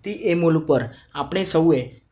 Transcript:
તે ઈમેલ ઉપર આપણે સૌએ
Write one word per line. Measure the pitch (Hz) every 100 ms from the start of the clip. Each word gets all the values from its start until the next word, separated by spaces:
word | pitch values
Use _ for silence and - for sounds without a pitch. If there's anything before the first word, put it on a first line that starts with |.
તે | - 214
ઈમેલ | 214 170 165 160
ઉપર | 156 135 113 - _
આપણે | 139 139 185
સૌએ | 185 165 165 139 120 - _